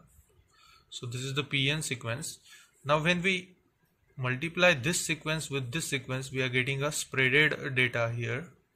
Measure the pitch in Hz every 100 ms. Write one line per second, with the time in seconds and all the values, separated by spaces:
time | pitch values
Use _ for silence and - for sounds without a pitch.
0 | - - _ _ _ _ - - _ -
1 | 123 123 135 139 135 139 135 156 - 123
2 | 117 123 170 - - - - _ 135 156
3 | 165 180 190 185 180 - _ _ _ _
4 | _ - 127 127 165 175 180 147 147 175
5 | - 156 156 156 - 139 120 160 160 139
6 | 123 131 135 131 127 127 123 135 147 151
7 | - 135 131 143 151 - 143 127 123 120
8 | 117 117 117 123 175 - _